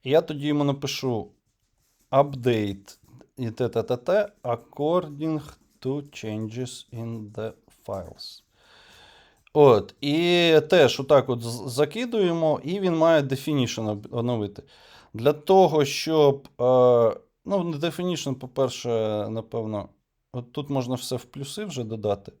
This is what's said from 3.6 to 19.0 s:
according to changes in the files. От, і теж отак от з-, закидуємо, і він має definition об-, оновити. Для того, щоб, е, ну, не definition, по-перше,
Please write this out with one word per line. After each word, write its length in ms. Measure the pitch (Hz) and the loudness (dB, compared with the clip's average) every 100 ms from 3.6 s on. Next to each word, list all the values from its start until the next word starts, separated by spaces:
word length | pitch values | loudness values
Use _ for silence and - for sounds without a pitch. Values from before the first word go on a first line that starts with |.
| 120 117 110 123 - 196 208 _ | -4 -2 -4 -4 0 0 -2 _
according 1000 | 123 120 _ - 147 175 165 143 160 156 143 - _ _ | -8 -8 _ -6 -2 -2 -4 -8 -6 -6 -8 -20 _ _
to 220 | 127 139 | -8 -8
changes 920 | 143 - 110 107 110 113 123 - - | -10 -14 -10 -8 -8 -8 -10 -12 -16
in 380 | 117 117 113 107 | -12 -12 -12 -12
the 200 | 107 110 - _ _ - | -10 -12 -12 _ _ -12
files. 560 | 101 85 - - - _ _ _ _ _ - - _ _ _ _ | -10 -12 -16 -20 -20 _ _ _ _ _ -20 -20 _ _ _ _
От, 420 | 151 143 107 95 _ | 6 8 8 2 _
і 600 | 143 151 175 175 170 156 151 | -2 0 2 4 6 4 6
теж 300 | 185 135 - | 6 6 2
отак 280 | 131 143 127 | 4 4 4
от 140 | 117 | -4
з-, 260 | 113 117 117 | -4 -6 -6
закидуємо, 920 | 123 147 208 247 233 180 165 160 143 | -2 -2 -2 -4 0 0 2 0 0
і 160 | 139 196 | -4 -2
він 160 | 190 160 | 0 2
має 260 | 160 160 | 4 4
definition 680 | 139 131 - 143 117 - 110 | 2 -4 -2 -2 -2 -2 -6
об-, 180 | 104 107 | -6 -8
оновити. 520 | 123 117 117 101 104 - _ _ - _ | -6 -4 -4 -6 -10 -20 _ _ -20 _
Для 180 | 110 123 | -2 0
того, 520 | 147 - 190 180 151 | 0 4 4 6 4
щоб, 640 | 143 - - 156 143 139 - - | 0 -2 -2 4 4 2 -10 -2
е, 600 | 123 127 123 120 113 - _ _ | 2 6 6 6 4 0 _ _
ну, 200 | - 196 | -6 -4
не 120 | 170 147 | -2 -4
definition, 580 | 165 165 180 165 139 | -6 -4 -4 -4 -6
по-перше, 920 | 131 127 135 131 - 123 113 | -8 -8 -4 -4 -4 -4 -2